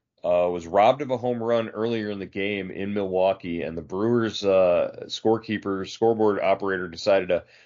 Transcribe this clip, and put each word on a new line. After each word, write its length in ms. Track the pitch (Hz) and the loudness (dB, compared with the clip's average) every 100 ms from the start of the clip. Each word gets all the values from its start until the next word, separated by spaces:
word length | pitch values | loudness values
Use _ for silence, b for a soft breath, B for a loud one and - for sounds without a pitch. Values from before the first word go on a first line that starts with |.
| _ _ 87 | _ _ 0
uh, 240 | 87 87 | 2 2
was 160 | 87 82 | -2 0
robbed 340 | 98 113 139 | 4 4 4
of 80 | 135 | -2
a 80 | 120 | -4
home 240 | 123 120 | -4 -4
run 280 | 113 117 110 | 0 0 -2
earlier 420 | 107 117 113 104 | -4 -2 -2 -4
in 80 | 98 | -6
the 60 | 92 | -8
game 440 | 98 101 101 92 | -4 -4 -2 -6
in 240 | - 98 | -6 -4
Milwaukee, 720 | 104 95 92 95 95 90 85 | -4 -2 2 2 0 -4 -6
and 140 | 76 82 | -6 -8
the 40 | |
Brewers, 600 | 73 92 113 120 113 - | -8 -4 0 2 0 -2
uh, 600 | 98 95 90 87 - - - | 2 4 6 4 0 -6 -12
scorekeeper, 840 | - 110 113 110 101 101 95 92 | -2 0 0 0 -4 -4 -4 -6
scoreboard 500 | - 113 110 107 98 | 0 2 4 2 2
operator 480 | 92 98 98 95 90 | 0 0 0 -4 -6
decided 420 | 85 104 98 90 | -4 2 2 2
to, 140 | 87 - b | -2 -2 b